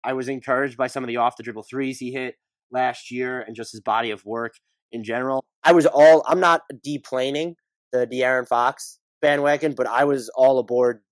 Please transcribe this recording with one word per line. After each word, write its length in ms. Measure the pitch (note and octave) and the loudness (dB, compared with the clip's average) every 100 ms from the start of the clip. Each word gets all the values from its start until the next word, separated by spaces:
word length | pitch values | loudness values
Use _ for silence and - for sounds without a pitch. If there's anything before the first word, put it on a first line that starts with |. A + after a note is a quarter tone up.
I 100 | B2 | -6
was 160 | C3 B2+ | -6 -6
encouraged 480 | C3+ B2+ C3 C#3 A#2+ | -8 -2 -2 -2 -4
by 100 | B2+ | -6
some 160 | C#3 | -4
of 40 | B2 | -6
the 100 | A#2+ | -2
off-the-dribble 460 | A#2+ - A#2+ A2 | -2 -2 -14 -14
threes 340 | - B2+ C3+ B2+ | -12 -8 -6 -8
he 140 | B2+ | -10
hit 240 | C3 B2+ - _ _ _ | -8 -10 -12 _ _ _
last 400 | B2+ B2+ B2 - | -4 -4 -4 -12
year 300 | B2 B2+ C3 | -8 -6 -6
and 140 | A2 A2+ | -10 -14
just 160 | A2+ | -14
his 100 | A2 | -10
body 300 | G#2+ G#2+ A#2 | -2 -2 -2
of 120 | G#2 | -8
work 300 | G#2 A2+ A#2 _ _ _ _ | -10 -8 -8 _ _ _ _
in 120 | A#2 | -14
general. 400 | G#2+ A#2 C3 C3+ - _ | -8 -6 -4 -4 -6 _
I 100 | D#3 | 4
was 120 | F3 D3 | 6 6
all, 380 | C#3 D#3 D#3+ B2+ | 8 8 8 4
I'm 120 | F3 | 2
not 220 | F3+ E3 _ C3 C#3+ | 2 2 _ -16 -10
deplaning 720 | D3 - C3 C3 C#3+ E3+ E3+ _ _ _ | -10 -6 -4 -4 -4 -6 -10 _ _ _
the 140 | B2+ A#2+ | -2 -2
De'Aaron 400 | B2+ B2+ C3 B2 | -2 0 0 0
Fox 520 | A#2+ B2 - - - _ _ | 0 0 -2 -16 -18 _ _
bandwagon, 520 | D3 C#3+ C#3+ D3 D3+ | 0 0 0 0 -2
but 140 | B2+ A2+ | -2 -2
I 160 | A#2 | 2
was 260 | C#3+ C#3 A2 | 2 0 -4
all 300 | - C3 C3 | 4 4 4
aboard 420 | A2+ B2 B2 A#2 _ | 0 2 2 0 _